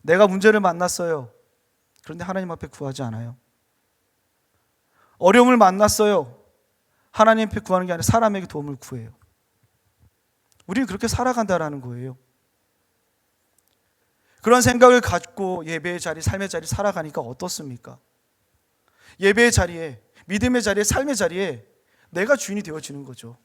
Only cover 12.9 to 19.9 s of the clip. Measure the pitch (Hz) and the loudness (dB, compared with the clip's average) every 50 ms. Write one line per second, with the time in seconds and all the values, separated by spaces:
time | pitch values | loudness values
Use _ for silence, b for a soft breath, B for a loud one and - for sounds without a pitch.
12.9 | _ _ _ _ _ _ _ _ _ _ _ _ _ _ _ _ _ _ _ _ | _ _ _ _ _ _ _ _ _ _ _ _ _ _ _ _ _ _ _ _
13.9 | _ _ _ _ _ _ _ _ _ _ - 220 240 247 240 247 247 240 247 247 | _ _ _ _ _ _ _ _ _ _ 2 4 4 4 4 2 4 8 8 8
14.9 | 247 247 - - 180 175 - - _ - 196 185 185 180 156 156 165 160 147 175 | 8 6 4 0 -4 -4 -6 -8 _ -8 -6 -6 -6 -8 -8 -8 -10 -8 -8 -8
15.9 | 175 175 - 175 156 160 156 - - 190 196 190 - 165 160 - - - 202 208 | -8 -8 -8 -10 -10 -6 -6 -6 -4 -4 -8 -6 -8 -10 -8 -8 -6 -2 -2 -2
16.9 | 196 180 156 151 139 170 131 117 123 _ 180 180 - - 156 139 123 117 _ 131 | -2 -4 -10 -8 -8 -8 -8 -8 -12 _ -10 -10 -10 -10 -12 -14 -16 -16 _ -20
17.9 | 123 123 _ _ _ _ _ _ _ _ _ _ _ _ _ _ _ _ _ b | -20 _ _ _ _ _ _ _ _ _ _ _ _ _ _ _ _ _ _ b
18.9 | b b b b b b 180 196 202 214 240 240 233 208 185 175 170 165 165 151 | b b b b b b 2 2 4 6 4 4 4 2 0 -2 -4 -10 -12 -12